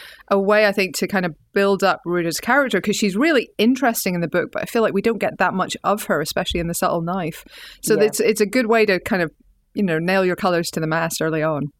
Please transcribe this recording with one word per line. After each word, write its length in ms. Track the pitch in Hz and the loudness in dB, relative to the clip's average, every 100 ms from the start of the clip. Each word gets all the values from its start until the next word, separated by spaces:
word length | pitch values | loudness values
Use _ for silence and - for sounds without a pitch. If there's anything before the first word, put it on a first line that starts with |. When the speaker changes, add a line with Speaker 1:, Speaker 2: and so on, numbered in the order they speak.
| - - - | -20 -18 -2
Speaker 1:
a 100 | 202 | 0
way, 280 | 196 208 208 | 4 4 4
I 40 | |
think, 240 | 202 185 - | 2 -2 -2
to 100 | 180 | -2
kind 180 | 196 180 | 0 -2
of 80 | - _ | -6 _
build 300 | 196 202 190 | 0 2 2
up 180 | 190 156 170 | 2 0 -2
Ruta's 340 | 175 165 160 | -2 -2 -4
character, 400 | - 269 269 190 | 0 2 2 0
'cause 140 | 214 196 | 0 0
she's 200 | 208 190 | 0 2
really 340 | 320 269 - - | 2 2 0 0
interesting 560 | 220 262 - - 196 | 2 2 0 0 -4
in 80 | 175 | -2
the 60 | 170 | -2
book, 220 | 175 - | -2 -2
but 100 | - | -6
I 40 | - | -4
feel 180 | 240 | 0
like 100 | 208 | 2
we 80 | 190 | 2
don't 180 | 233 233 | 0 0
get 200 | - - | -4 -2
that 160 | 180 190 | -2 0
much 200 | 175 - | -4 -2
of 200 | 175 208 | -2 -2
her, 180 | - 160 | 0 -2
especially 380 | 160 - 170 175 | -2 -4 -4 -4
in 80 | 165 | -4
The 80 | 170 | -2
Subtle 260 | 185 170 | -2 0
Knife. 420 | 170 190 160 - - - - - | -2 -4 -6 -8 -20 -20 -20 -10
So 140 | - 208 | 0 2
Speaker 2:
Yeah. 80 | |
Speaker 1:
it's, 160 | 214 - | 2 2
it's 220 | 202 214 | 0 2
a 40 | 208 | 0
good 220 | 254 220 | 0 2
way 180 | 226 214 | 2 4
to 140 | 180 | 0
kind 240 | - 190 | 0 -2
of, 80 | 160 _ _ _ _ | -2 _ _ _ _
you 100 | - | -4
know, 140 | 190 160 | 0 0
nail 260 | 175 190 | 0 2
your 120 | 180 175 | 2 0
colours 340 | 185 170 165 | 0 0 -2
to 80 | 165 | -4
the 80 | 156 | -2
mast 320 | 160 165 - | -2 -2 -2
early 220 | 160 156 | -2 0
on. 300 | 156 147 143 | -2 -2 -6